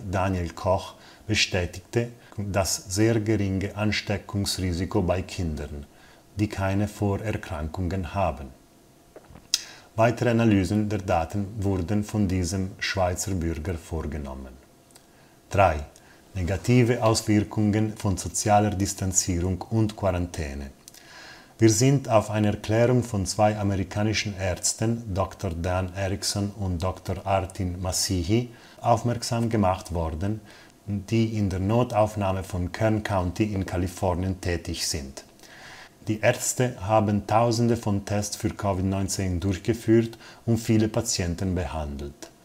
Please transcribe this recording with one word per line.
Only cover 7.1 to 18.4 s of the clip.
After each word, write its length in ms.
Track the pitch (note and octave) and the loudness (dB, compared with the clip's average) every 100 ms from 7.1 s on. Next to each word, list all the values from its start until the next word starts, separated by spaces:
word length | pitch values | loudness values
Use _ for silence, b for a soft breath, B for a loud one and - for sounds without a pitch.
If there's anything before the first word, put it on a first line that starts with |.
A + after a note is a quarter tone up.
| G2 G#2+ G#2+ - D#2+ D#2+ F2 F2+ F#2+ F2 | -2 -4 -6 -6 -8 -6 -4 -4 -4 -4
haben. 360 | G2+ F2+ C2+ C2+ - - _ _ _ _ - - - - B B B B - | -2 -2 -2 -10 -18 -20 _ _ _ _ -20 -20 -20 -6 B B B B 2
Weitere 340 | A#2 A2+ B2 | 2 4 2
Analysen 600 | A2+ A#2 G2+ F2+ G#2 G#2 | 4 4 4 4 0 0
der 100 | G#2 | -2
Daten 480 | F#2+ F2 E2 G#2 G2 A#2 | 0 0 0 -4 -6 -4
wurden 460 | G2 F#2+ E2+ G#2 | -2 0 0 0
von 240 | G#2 A2 G2+ | 0 0 2
diesem 460 | F#2 F2 F#2+ F#2+ - | 2 0 -2 -4 -4
Schweizer 540 | - - F2+ F2 - | -4 0 0 0 -2
Bürger 480 | F#2+ E2 D#2+ D#2 E2+ | -2 -2 -4 -4 -6
vorgenommen. 720 | - E2 D2 D#2 C#2+ C2+ C2 C2 - _ _ B B B B B B | -6 -6 -4 -6 -8 -10 -14 -18 -20 _ _ B B B B B B
Drei. 280 | G2 F#2+ D#2 D2 - B B B F#2+ | 4 6 4 -4 -14 B B B -6
Negative 680 | E2+ F#2 - B2 A#2 B2 | -2 -2 4 6 6 4
Auswirkungen 960 | A2+ A2 - G#2+ G#2+ - G#2+ G#2 A2 G2+ | 2 2 4 2 2 2 2 2 0 -2
von 180 | G#2 F#2 | -2 -2
sozialer 600 | F#2+ - | -2 -4